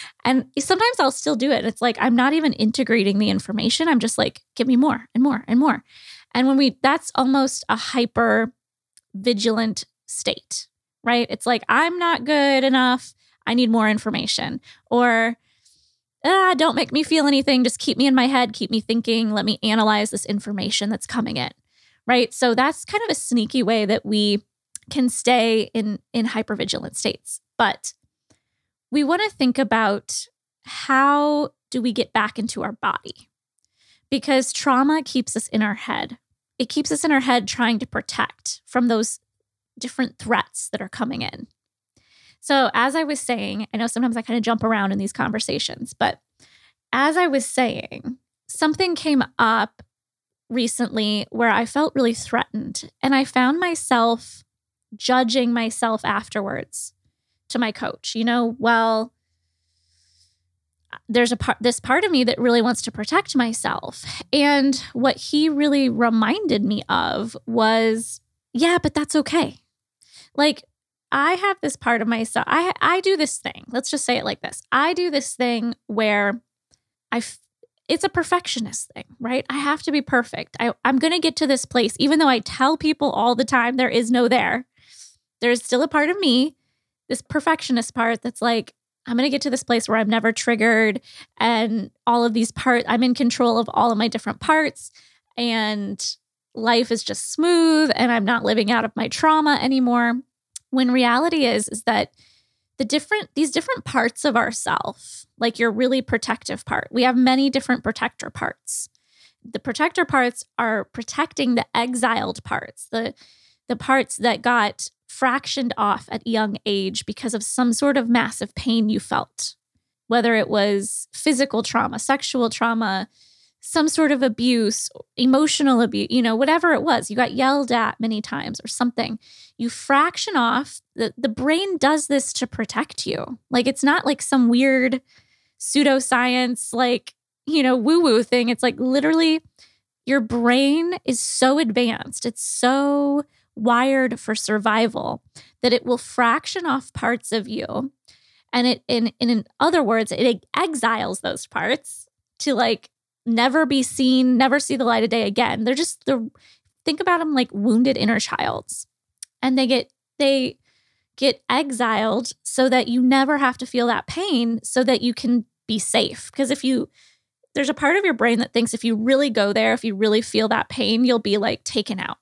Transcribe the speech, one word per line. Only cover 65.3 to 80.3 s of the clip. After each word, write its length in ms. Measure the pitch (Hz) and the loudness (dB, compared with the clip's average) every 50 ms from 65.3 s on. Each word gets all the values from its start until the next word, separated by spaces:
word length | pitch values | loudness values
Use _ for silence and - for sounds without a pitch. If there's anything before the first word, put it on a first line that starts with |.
| - 294 311 320 | 0 2 2 2
really 400 | 294 277 294 294 285 285 269 254 | 2 2 2 2 4 4 2 2
reminded 760 | 226 214 240 233 226 220 220 214 302 427 427 311 - 208 202 | 2 2 2 2 2 2 2 2 0 0 0 0 0 0 0
me 200 | 185 208 208 - | -2 -2 -4 -4
of 480 | - 190 - 82 85 - - 214 226 - - - | -2 -2 0 0 -2 -2 -4 -6 -8 -12 -14 -10
was, 760 | - 226 226 220 220 226 226 226 226 220 226 226 - - - _ _ _ _ _ _ - | -4 0 2 2 4 4 2 2 2 0 -2 -6 -10 -12 -14 _ _ _ _ _ _ -2
"Yeah, 240 | 240 311 339 349 | 0 2 2 2
but 160 | 359 - 294 - | 2 0 -2 -2
that's 220 | 302 302 - - | -2 -4 0 0
okay." 460 | 311 285 - 294 339 294 - - _ _ _ _ _ _ _ _ _ _ _ _ - - _ _ | 0 0 2 0 0 0 -2 -6 _ _ _ _ _ _ _ _ _ _ _ _ -20 -20 _ _
Like, 280 | - 294 302 - - - _ _ _ _ _ _ _ _ _ | 0 0 0 0 -2 -10 _ _ _ _ _ _ _ _ _
I 220 | - 277 285 320 370 | -2 0 2 2 0
have 240 | 359 381 403 381 - | 0 0 -2 -2 -2
this 140 | - 285 - | -4 -6 -6
part 260 | - - 240 233 226 | -2 0 0 0 0
of 60 | 226 | 0
myself, 380 | 233 233 220 226 - - - - | -2 -2 -2 -2 -2 -2 -4 0
I, 260 | 240 233 214 339 370 - - | 2 0 2 2 0 -2 0
I 200 | - 302 349 381 | 2 2 2 2
do 160 | 370 381 392 | 2 0 2
this 200 | 311 302 - - - | 2 0 -2 -2 -8
thing. 260 | - - - - - - | -8 -10 -12 -12 -16 -6
Let's 200 | 240 254 262 - | -6 -6 -4 -4
just 160 | - 277 - | -6 -4 -2
say 120 | - 247 | -2 -2
it 80 | - - | -2 -2
like 160 | - - - | -4 -6 -6
this. 200 | - - - - - _ | -8 -12 -12 -12 -8 _
I 220 | - 262 294 330 359 | 0 2 2 2 0
do 160 | 359 359 349 | 0 -2 -2
this 240 | 294 277 262 - - | -2 -2 -4 -4 -4
thing 400 | - 247 247 240 226 226 233 226 - _ | -2 -2 -2 0 -2 -4 -6 -6 -8 _
where 540 | - 208 214 220 214 208 208 202 202 233 233 - _ _ _ _ _ _ _ _ _ _ _ _ _ | -6 -2 0 2 2 2 2 2 0 -2 -4 -10 _ _ _ _ _ _ _ _ _ _ _ _ _
I 60 | 247 | -4
f-, 220 | 240 - - - - _ _ _ _ - _ _ _ _ | -4 -4 -6 -14 -18 _ _ _ _ -20 _ _ _ _
it's 160 | - 311 330 - | -4 -2 -2 -2
a 60 | 381 | -2
perfectionist 840 | - 359 320 - 359 359 349 - - 240 220 - - - - - _ | -2 -4 -2 0 -2 -2 -2 -4 -6 -6 -6 -8 -8 -10 -12 -12 _
thing, 120 | - - - - _ | -18 -18 -18 -16 _
right? 260 | 240 226 254 269 - - | -6 -4 -4 -4 -4 -4
I 80 | 262 | -6
have 260 | 285 285 285 302 311 - | -4 -2 -2 -4 -2 -2
to 80 | 330 | -2
be 100 | 294 294 | -2 -2
perfect. 540 | - - 277 247 233 - | 0 2 0 0 0 0